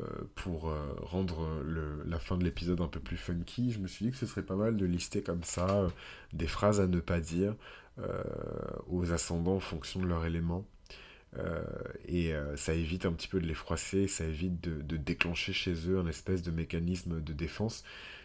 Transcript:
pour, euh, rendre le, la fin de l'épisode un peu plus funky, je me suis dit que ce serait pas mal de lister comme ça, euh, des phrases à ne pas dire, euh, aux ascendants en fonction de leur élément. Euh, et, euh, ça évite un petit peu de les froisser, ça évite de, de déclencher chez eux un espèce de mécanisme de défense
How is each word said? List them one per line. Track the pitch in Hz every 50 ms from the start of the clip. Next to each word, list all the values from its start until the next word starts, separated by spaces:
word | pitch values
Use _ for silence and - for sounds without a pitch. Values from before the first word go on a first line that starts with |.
| 78 76 76 - - - -
pour, | - - 95 85 78 78 80
euh, | 78 76 73 71 78 82
rendre | - 78 87 92 95 87 82 82 82 80 78 78 69
le, | 76 82 80 78 73 73 76 69
la | - 85 76
fin | - - 92
de | 90 90
l'épisode | 85 - - 85 87 90 85
un | 87 80
peu | - 85
plus | - - 90
funky, | 82 - - 87 85 82 - - - 123 127
je | 113 107
me | 95 90
suis | - - 101 120
dit |
que | 131 135
ce | 120
serait | - - 101 90
pas | - 95 98
mal | 107 113 113
de | 101 98
lister | 87 87 85 - - - 104 -
comme | - 87 87 82
ça, | - - 87 87 95
euh, | 98 101 95 87 - - - - - - - - -
des | 78 85 78
phrases | - - - 104 104 101
à | 98 90
ne | 90 87
pas | 85 - 90 85
dire, | 78 76 82 87 95 101 110 - - - - - - - - -
euh, | 95 92 90 90 - - - - - 50 50 - - - - - - -
aux | 87 90 90 85 85
ascendants | 82 - - 87 85 85 90 95
en | 95
fonction | 90 - 85 80 - - - 95
de | 92 90
leur | 85 82 80
élément. | 82 82 82 85 85 85 92 104 - - - - - - - - - - - - - - -
Euh, | - 87 82 80 80 76 - - - - - - -
et, | - 87 87 85 82 78
euh, | 76 71 73 73 71
ça | - - 80
évite | 82 82 78 87 90 -
un | 90 85
petit | 80 - -
peu | - 95
de | 85
les | 80 78
froisser, | - - - 82 82 - - - 98 98 95
ça | - - 82
évite | 80 78 73 87 92 90 85
de, | - 87 80 73
de | 73 73 82 80
déclencher | 69 - 82 - - 85 85 - - - 92
chez | - - 95 87 80 80 90
eux | 95 95
un | 90 82
espèce | 80 - - - 95 92
de | 85 87
mécanisme | 82 80 80 - - 85 85 87 92 87 - 87 82 80
de | 78 80
défense | 78 73 82 80 - - 104 113 - - - - - - - - - -